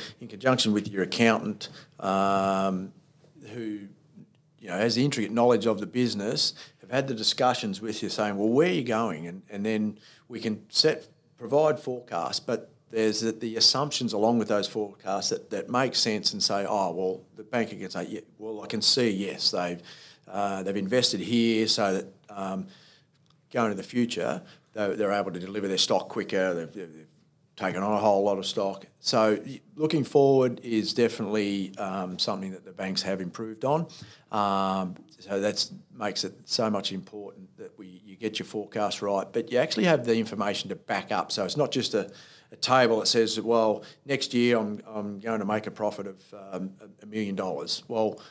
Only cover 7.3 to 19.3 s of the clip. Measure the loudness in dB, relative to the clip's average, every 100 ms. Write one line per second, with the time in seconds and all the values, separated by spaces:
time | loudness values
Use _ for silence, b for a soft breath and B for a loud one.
7.3 | 2 2 2 -2 -4 -6 -4 -4 -2 -2
8.3 | 2 2 4 4 2 0 0 0 -4 -8
9.3 | -12 -12 -6 -2 0 0 -4 b b b
10.3 | -6 -4 -6 -4 2 2 2 -6 _ _
11.3 | -14 0 2 4 2 -4 -8 -6 -4 -2
12.3 | -4 -4 -4 -6 _ _ 0 2 2 -2
13.3 | -2 -4 2 4 4 0 -2 -2 2 4
14.3 | 4 4 0 0 -4 -6 -6 -4 -2 -2
15.3 | -4 -6 -8 -2 0 0 2 0 0 -2
16.3 | 0 0 0 0 2 0 0 -2 -2 -8
17.3 | -20 -6 -2 -2 -4 -8 -6 -6 -8 -12
18.3 | -14 -10 -10 -6 0 2 4 4 2 -2